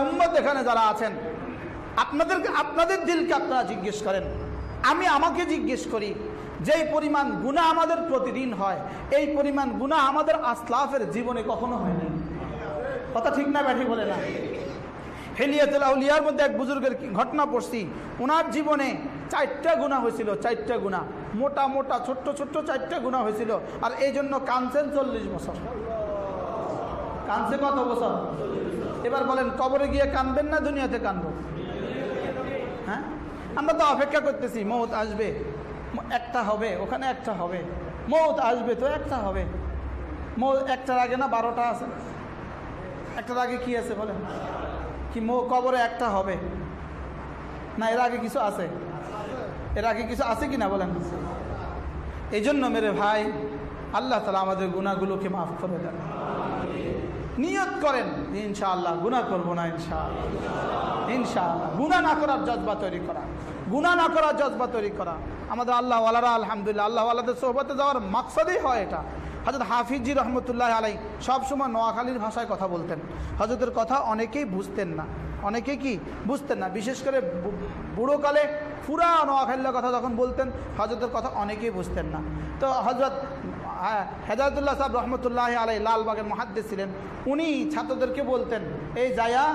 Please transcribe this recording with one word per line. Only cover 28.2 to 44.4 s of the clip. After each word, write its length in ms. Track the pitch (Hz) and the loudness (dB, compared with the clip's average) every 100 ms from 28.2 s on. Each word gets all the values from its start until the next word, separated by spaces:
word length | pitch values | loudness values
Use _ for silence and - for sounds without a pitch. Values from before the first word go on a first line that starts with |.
| - - - - - - - - 240 | -2 -4 -2 -2 -2 -2 -4 -2 0
এবার 140 | 269 262 | 0 2
বলেন, 160 | 262 240 - | 2 2 2
কবরে 260 | 262 277 277 | 2 4 4
গিয়ে 140 | 277 277 | 4 4
কাঁদবেন 320 | 269 262 262 294 | 2 2 2 2
না 60 | 311 285 | 2 2
দুনিয়াতে 320 | 285 262 233 208 | 0 0 0 -2
কাঁদবো? 240 | 185 165 - - - - - - - - - - - - 554 - - - | -2 -4 -6 -6 -6 -6 -6 -6 -4 -4 -4 -4 -4 -4 -4 -6 -6 -6
হ্যাঁ, 140 | 233 - - - - - - | -6 -6 -8 -8 -10 -6 -2
আমরা 140 | 311 320 | 2 4
তো 60 | 302 | 6
অপেক্ষা 260 | 254 285 302 277 | 4 4 4 2
করতেছি, 340 | - 240 233 202 | 0 -2 -2 0
মৌত 200 | 240 233 226 | 0 0 0
আসবে, 260 | 214 202 202 - - - - - - 226 - | -2 -2 -2 -2 -6 -8 -8 -10 -8 -6 -2
একটা 320 | 240 - 247 | -4 -2 -2
হবে, 340 | 208 214 220 180 | 0 0 0 -2
ওখানে 300 | 202 254 269 | -2 -2 -2
একটা 260 | 254 - | -2 -4
হবে। 260 | 185 175 180 156 - - - - | -4 -2 -4 -6 -6 -8 -6 2
মৌত 300 | 311 320 302 | 4 4 4
আসবে 360 | 233 247 226 | 2 2 0
তো 120 | - 262 | 0 0
একটা 300 | 302 294 254 | 0 -2 -2
হবে। 280 | 196 190 175 - - - - - - - - - | -2 -2 -2 -4 -4 -6 -6 -8 -8 -8 -6 0
মৌ-, 280 | 269 269 269 | 2 2 2
একটার 320 | 254 262 254 | -2 2 2
আগে 180 | 240 254 | 2 2
না 100 | 269 | 2
বারোটা 360 | 226 233 240 | 2 0 0
আছে? 220 | 240 196 - - - - - - - - - - - - - - | 0 0 -6 -8 -10 -10 -10 -10 -10 -10 -10 -10 -10 -10 -10 -8
একটার 220 | 233 247 | -4 0
আগে 180 | 247 247 | 0 -2
কি 200 | 247 233 | -2 -2
আছে 180 | - | -2
বলেন? 220 | 208 214 190 196 - | -4 -4 -6 -6 -8